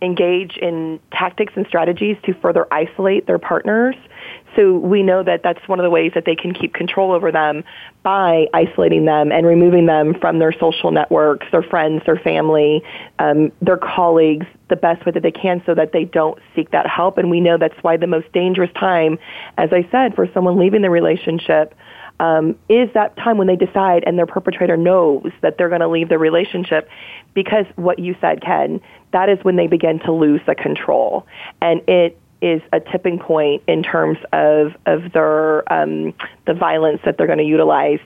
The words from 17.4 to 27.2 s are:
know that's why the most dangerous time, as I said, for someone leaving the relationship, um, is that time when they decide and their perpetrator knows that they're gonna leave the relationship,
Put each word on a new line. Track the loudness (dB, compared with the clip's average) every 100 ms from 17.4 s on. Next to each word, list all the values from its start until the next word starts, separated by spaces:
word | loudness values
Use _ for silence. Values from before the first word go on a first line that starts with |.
know | 2 2
that's | 0 -2
why | -2 0
the | 0
most | -4 -2
dangerous | -2 -2 0 -2
time, | -2 -2 0 0 -2 -10 -18 -12 -4
as | 0
I | 0 0
said, | 0 0
for | 0 -2
someone | 0 0 2
leaving | 2 2
the | 2
relationship, | 2 2 -2 -2 -6 0 0 0 -6 -20 -20 -16 -4
um, | 0 0 0 -4 2
is | 2 2
that | 0 -2 -2
time | -2 0
when | 2
they |
decide | 2 0 0 2 2
and | 2 -2
their | -2
perpetrator | -2 -4 -2 0 0
knows | 2 2 2 0 -4 -4
that | -4 -2
they're | -2
gonna | 0 0
leave | -2 0
the | 0
relationship, | 2 0 -2 -6 -4 -4 -4 -16 -20 -20